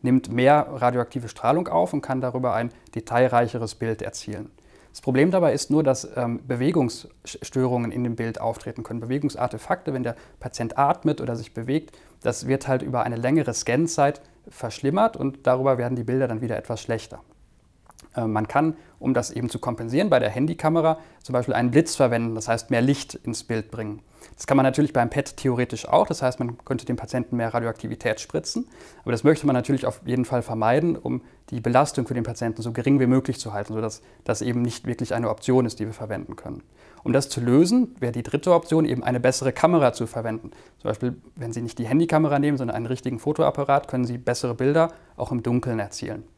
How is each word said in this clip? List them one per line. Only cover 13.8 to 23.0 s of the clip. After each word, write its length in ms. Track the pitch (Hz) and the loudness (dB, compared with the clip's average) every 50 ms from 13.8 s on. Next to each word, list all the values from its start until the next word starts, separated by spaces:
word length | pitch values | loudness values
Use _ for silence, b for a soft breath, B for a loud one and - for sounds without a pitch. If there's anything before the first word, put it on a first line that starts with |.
| 165 165 - - 143 143 143 - b b b b _ | 2 0 2 2 2 2 2 -2 b b b b _
verschlimmert 720 | - - - - 117 - - - 135 156 196 220 226 220 | -20 -14 -10 -8 -8 -8 -2 -2 0 2 4 2 2 2
und 320 | - - 135 131 - - 127 | -2 -4 -4 -4 0 2 2
darüber 300 | 127 127 131 135 131 120 | 2 4 4 2 2 2
werden 180 | 120 123 127 | 0 -2 -2
die 80 | 123 120 | -4 -2
Bilder 240 | 117 127 131 135 120 | -2 0 0 0 0
dann 140 | 113 110 | -2 -4
wieder 140 | 120 113 110 | -4 -4 -4
etwas 240 | - - - 117 107 | -6 -4 -6 -8 -8
schlechter. 420 | - - 117 110 - - - - - _ _ _ - _ _ _ _ _ _ _ _ _ _ - - - _ | -4 -4 -4 -4 -6 -10 -18 -20 -20 _ _ _ -20 _ _ _ _ _ _ _ _ _ _ -20 -20 -10 _
Äh, 140 | - 117 110 | -4 -2 0
man 180 | 107 107 107 | 0 -2 -2
kann, 300 | - - 151 156 160 156 B B B B B | 0 0 2 2 2 -2 B B B B B
um 140 | - 131 131 | -2 0 0
das 180 | 123 - - | 0 0 -2
eben 160 | - 120 123 120 | -6 -4 -4 -4
zu 100 | - 123 | -4 -4
kompensieren, 520 | - 123 117 - 120 113 120 147 202 208 | -4 -4 -6 -4 -6 -2 0 0 2 4
bei 100 | 143 123 | 4 2
der 100 | 113 107 | 2 0
Handykamera 680 | 107 123 139 160 170 - - 156 165 165 156 160 160 160 B B B B _ | 0 0 -2 -2 -2 0 0 2 2 4 4 2 2 0 B B B B _
zum 80 | - | -2
Beispiel 220 | 127 123 123 - - | -2 0 0 2 0
einen 180 | - 123 123 | 2 2 4
Blitz 240 | 120 143 - - - | 4 4 4 4 2
verwenden, 400 | - 139 120 117 117 117 117 110 | 2 4 4 4 2 0 -2 -4
das 100 | 113 110 | -4 -2
heißt 240 | 120 117 113 - - | -2 -2 -2 0 0
mehr 100 | 123 117 | 2 2
Licht 360 | 120 135 143 - | 4 4 2 0